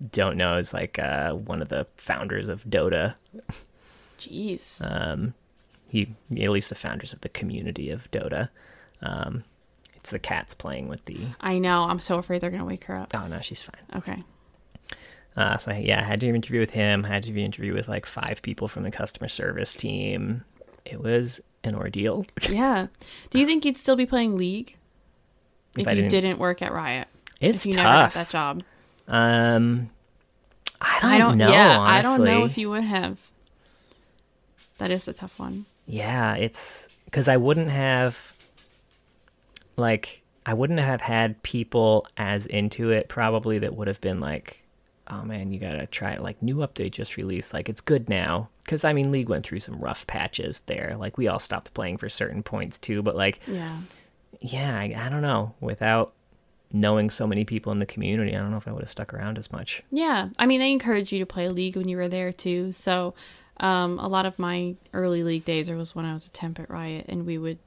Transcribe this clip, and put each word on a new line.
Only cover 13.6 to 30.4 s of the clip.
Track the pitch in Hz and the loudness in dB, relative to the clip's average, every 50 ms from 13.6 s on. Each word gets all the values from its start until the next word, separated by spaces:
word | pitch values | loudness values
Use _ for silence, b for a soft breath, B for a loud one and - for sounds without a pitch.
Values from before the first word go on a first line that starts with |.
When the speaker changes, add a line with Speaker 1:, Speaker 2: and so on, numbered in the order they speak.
| - | -12
Speaker 1:
fine. | - - - - - - | -12 -16 -20 -20 -12 -12
Speaker 2:
Okay. | 185 - - 190 190 175 - - _ _ _ _ _ _ _ - - B B B B B B B B B B B | -10 -8 -8 -10 -10 -12 -16 -20 _ _ _ _ _ _ _ -20 -20 B B B B B B B B B B B
Speaker 1:
Uh, | - 104 101 107 | 0 0 0 0
so, | 104 - - 101 | -2 -2 -4 -4
yeah, | 104 107 104 104 101 | -2 2 2 2 2
I | - | 2
had | 104 107 110 | 0 0 0
to | 123 120 | 2 2
interview | 117 117 113 - 120 117 | 2 0 0 0 0 0
with | 110 107 - | 0 2 2
him. | 110 104 104 101 101 101 | 2 2 4 4 2 0
I | 101 | 0
had | 101 101 107 | -2 -4 -4
to | 117 107 104 | -4 -4 -4
interview | 101 101 104 - 104 101 98 | -2 -4 -4 -4 -4 -4 -2
with, | 98 104 | -4 -4
like, | 110 104 101 - | -4 -6 -6 -6
five | - - - - - 110 - - | -8 -8 -8 -6 -6 -6 -6 -6
people | 113 - - - | -8 -6 -4 -6
from | 104 - 101 98 | -6 -6 -6 -6
the | 95 | -6
customer | - - 104 - - - - - | -6 -6 -6 -8 -8 -8 -8 -8
service | - - - 92 - - 98 - - | -6 -4 -4 -4 -2 -4 -4 -6 -6
team. | - - 104 101 98 98 101 98 98 101 98 110 123 - _ _ _ - - - - - | -6 -6 -6 -4 -4 -4 -4 -4 -4 -2 -4 -4 -6 -6 _ _ _ -20 -20 -20 -20 -16
It | - - - | -14 -12 -6
was | - 113 117 120 123 120 123 - - _ _ _ - | -2 2 2 2 2 0 -6 -12 -16 _ _ _ -6
an | 113 104 | -6 -4
ordeal. | 101 92 95 - 98 101 110 - 208 190 - - | -4 -4 -4 -4 -2 -2 0 0 -2 -4 -6 -6
<laughs> | - - - | -4 -2 0
Speaker 2:
Yeah. | 202 214 254 269 247 190 185 196 _ B B B B B B B | 0 2 2 2 2 0 -2 -4 _ B B B B B B B
Do | - 254 | 4 4
you | 285 | 4
think | 294 330 311 294 | 4 4 2 2
you'd | 285 262 | 0 -2
still | - - - 262 | 0 2 2 4
be | 254 254 | 4 4
playing | 247 262 247 233 220 202 | 2 2 2 2 2 2
League | 180 180 180 190 214 247 - - - _ _ _ _ _ _ _ _ _ _ _ _ _ _ _ _ _ _ - | 2 0 0 -2 -4 -6 -10 -14 -20 _ _ _ _ _ _ _ _ _ _ _ _ _ _ _ _ _ _ -4
Speaker 1:
If | - 202 | -2 0
Speaker 2:
if | 208 | 2
Speaker 1:
I | 208 | 2
Speaker 2:
you | 202 - | 2 4
Speaker 1:
didn't | - | 4
Speaker 2:
didn't | 196 190 185 190 180 - | 4 4 4 2 0 0
work | 180 180 180 180 - | 0 0 0 -2 -4
at | - - | -4 -4
Riot? | 170 160 131 123 131 - - _ - - - - - | -4 -4 -2 -4 -4 -6 -10 _ -20 -20 -18 -6 0
Speaker 1:
It's | - 185 233 190 | 2 2 2 2
Speaker 2:
If | - | 0
you | 202 190 | 0 2
never | 180 180 113 | 6 8 8
got | 127 156 139 | 10 10 8
Speaker 1:
tough. | - - | 6 4
Speaker 2:
that | 170 170 - | 0 -6 -2
job? | - 160 151 143 143 175 185 b b b b b b b _ | -2 -2 0 0 -2 -4 -8 b b b b b b b _
Speaker 1:
Um, | - 120 117 117 117 117 117 117 117 117 113 117 120 120 117 117 110 - - _ _ _ _ _ _ _ _ | 0 4 4 6 6 6 6 6 6 6 6 4 4 4 0 -2 -4 -10 -16 _ _ _ _ _ _ _ _